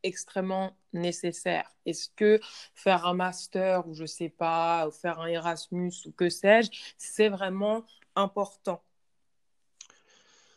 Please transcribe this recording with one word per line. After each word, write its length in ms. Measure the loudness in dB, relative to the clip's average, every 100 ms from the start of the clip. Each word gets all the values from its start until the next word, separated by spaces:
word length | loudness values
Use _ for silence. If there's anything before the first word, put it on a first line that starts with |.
extrêmement 680 | -6 -6 -8 -4 -2 -2 -4 -8 _
nécessaire ? 800 | -4 -4 -2 -6 -4 -2 -2 -4 _ -8
Est-ce 240 | -6 -8 2
que 240 | 6 6 2 -18 -20
faire 320 | -2 2 4 2
un 80 |
master 720 | 0 -2 -4 -6 -2 0 0 -2
ou 60 |
je 120 | -10 -12
sais 240 | -8 -8
pas, 580 | -4 -2 0 2 2 0
ou 40 |
faire 280 | -4 -4 -4
un 80 | -2
Erasmus 680 | -2 -2 -4 -4 -4 -4 -6 -10
ou 60 |
que 180 | -2 -2
sais-je, 420 | 2 6 6 6 -4 -18 -16
c'est 320 | -6 2 2
vraiment 540 | 2 -4 -2 0 -2 -4 _ _ -2
important ? 680 | 0 0 -6 -6 -6 -6 _ _ _ _ _ _ _ _ _ -20 -20 -20 _ _ _ _ _